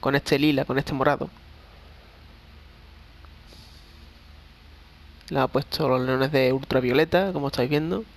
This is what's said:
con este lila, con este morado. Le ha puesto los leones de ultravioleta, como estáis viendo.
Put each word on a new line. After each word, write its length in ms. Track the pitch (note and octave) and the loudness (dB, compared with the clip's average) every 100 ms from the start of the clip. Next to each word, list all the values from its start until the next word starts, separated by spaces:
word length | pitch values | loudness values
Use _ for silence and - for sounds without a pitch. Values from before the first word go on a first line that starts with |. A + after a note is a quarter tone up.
con 140 | C3 | 0
este 240 | C#3+ - C#3+ | -2 0 2
lila, 280 | D3+ C#3 C3 | 2 0 0
con 120 | C3 | -2
este 140 | C#3 | -2
morado. 380 | C#3+ C3 C#3+ D3+ - - - - - - - - - - - - - - - - - - - - - - - - - - - - - - - - - - - - - - - - | -2 0 0 -4 -12 -20 -20 -20 -20 -20 -20 -20 -20 -20 -20 -20 -20 -20 -20 -20 -20 -20 -20 -20 -20 -20 -20 -20 -20 -20 -20 -20 -20 -20 -20 -20 -20 -20 -20 -20 -20 -20 -20 -8
Le 100 | D3 | -2
ha 60 | C3 | 0
puesto 400 | C3 - - D3 | -2 -4 -4 0
los 140 | B2+ | 0
leones 280 | B2+ C3 C3+ | 0 0 0
de 220 | C#3+ C3 | 2 2
ultravioleta, 800 | C3 C3 C3 B2 B2+ D#3+ F3 G3 | 0 0 0 2 2 2 2 0
como 140 | F3+ C#3 | -2 -4
estáis 220 | - B2+ | -2 0
viendo. 340 | D3 D#3 F#3+ A3 | 0 -2 -6 -8